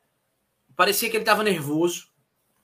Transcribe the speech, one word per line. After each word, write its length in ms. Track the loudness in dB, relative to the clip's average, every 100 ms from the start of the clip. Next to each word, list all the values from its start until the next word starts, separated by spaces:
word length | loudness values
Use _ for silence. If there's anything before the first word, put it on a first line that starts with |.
| _ _ _ _ _ _ _ -2
parecia 340 | 0 2 0
que 60 | -2
ele 80 |
tava 180 | 0 2
nervoso. 680 | 2 -2 -2 0 0 -2 -14 _ _ _ _ _